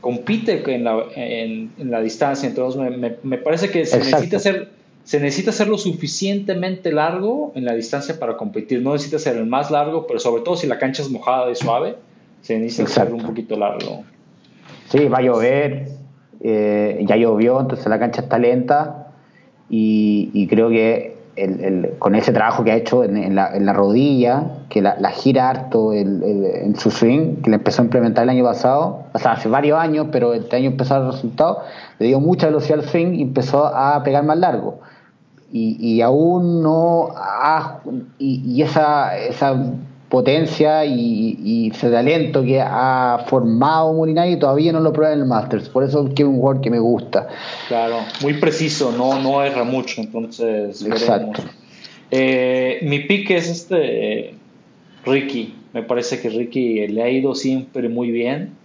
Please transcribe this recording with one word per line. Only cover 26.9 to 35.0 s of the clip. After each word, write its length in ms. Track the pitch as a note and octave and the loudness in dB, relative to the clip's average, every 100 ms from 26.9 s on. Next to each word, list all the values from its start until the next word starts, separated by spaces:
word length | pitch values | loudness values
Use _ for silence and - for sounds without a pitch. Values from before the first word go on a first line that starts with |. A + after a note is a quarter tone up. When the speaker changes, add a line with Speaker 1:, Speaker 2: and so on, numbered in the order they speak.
Speaker 2:
swing, 460 | - A#2 C3+ D#3+ D#3 | 2 2 4 0 0
que 80 | - | 2
le 60 | G#2+ | 2
empezó 240 | G#2+ G2+ | 2 2
a 40 | A#2+ | 2
implementar 380 | B2+ A#2 A2 A#2+ | 4 2 2 2
el 40 | |
año 140 | B2+ | 4
pasado, 600 | B2 A2+ B2 C#3 E3+ F#3+ - | 2 2 2 2 0 -4 -8
o 60 | - | -2
sea, 120 | - | 0
hace 160 | A2+ A2+ | 0 0
varios 280 | B2+ D3 D#3 | 2 2 2
años, 280 | E3 D#3 D3+ | 2 0 0
pero 220 | C3+ A#2+ A#2 | 0 2 0
este 200 | A2+ B2 | -2 0
año 120 | C3+ | 0
empezó 260 | C3+ C3+ C#3 | 0 2 2
a 40 | |
dar 120 | B2+ | 0
resultado, 520 | C3 A#2 A2+ D#3+ G3 - - - - | -4 -6 0 0 0 -8 -16 -20 -2
le 80 | A2+ | 2
dio 120 | C3+ | 4
mucha 260 | D3+ F3+ D#3+ | 4 2 2
velocidad 320 | D3+ D3 D3+ | 2 2 0
al 60 | D3+ | 0
swing 280 | E3+ E3+ F3 | 0 0 0
y 80 | |
empezó 420 | C3+ C3 C3 C#3 D3+ | 0 -2 0 2 2
a 360 | D3 C3+ D3 | 2 2 2
pegar 200 | C#3 C#3 | 2 0
más 140 | D3+ D#3 | 2 2
largo. 420 | F3 A#2+ G#2 - - - | 2 0 -6 -12 -20 -20